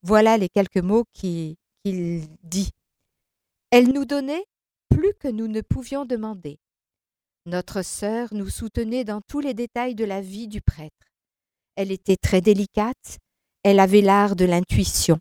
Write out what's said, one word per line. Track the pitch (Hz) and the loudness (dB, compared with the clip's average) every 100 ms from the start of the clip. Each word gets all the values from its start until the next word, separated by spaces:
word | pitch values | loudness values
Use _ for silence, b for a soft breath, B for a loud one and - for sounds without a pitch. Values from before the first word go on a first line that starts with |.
Voilà | 175 214 220 226 | 2 4 4 4
les | 185 | 2
quelques | - 196 196 | 0 0 0
mots | 180 214 233 | 0 0 0
qui, | _ 190 170 160 160 _ _ | _ -8 -6 -8 -12 _ _
qu'il | 202 185 175 170 156 156 | -6 -4 -4 -6 -8 -18
dit. | 170 175 190 - _ _ _ _ _ _ _ _ _ | -8 -4 -4 -8 _ _ _ _ _ _ _ _ _
Elle | 247 247 | 4 4
nous | 269 269 | 2 -2
donnait | 285 262 311 403 _ _ _ _ | -4 -4 -6 -8 _ _ _ _
plus | - 359 403 | 2 2 -2
que | 285 | -6
nous | 214 220 | -6 -6
ne | 214 | -6
pouvions | 220 262 240 277 269 | -6 -8 -6 -8 -4
demander. | 240 220 202 151 147 _ _ _ _ _ _ _ _ - | -6 -6 -10 -14 -16 _ _ _ _ _ _ _ _ -8
Notre | 180 - 202 | -8 -6 -8
sœur | 180 - 208 226 240 | -8 -6 -4 -4 -6
nous | 208 196 | -8 -8
soutenait | - 226 - 226 247 226 | -8 -8 -6 -4 -4 -4
dans | 214 | -8
tous | - 285 | -8 -6
les | 285 | -6
détails | 220 240 - 247 220 | -6 -6 -6 -6 -4
de | |
la | 220 196 | -4 -6
vie | 190 196 226 | -8 -12 -12
du | 208 | -4
prêtre. | - - 156 _ _ _ _ _ _ _ _ - | -4 -6 -16 _ _ _ _ _ _ _ _ -8
Elle | 196 | -6
était | 190 - 190 | -6 0 0
très | - 185 | 2 2
délicate, | 180 202 208 - 214 254 - - _ _ _ _ | 4 4 2 -2 -4 -6 -14 -20 _ _ _ _
elle | 202 196 | 4 6
avait | 190 202 | 8 6
l'art | 196 202 202 190 | 6 4 2 2
de | 180 | 2
l'intuition. | 175 185 - 185 - - 160 | 2 2 0 0 -2 2 0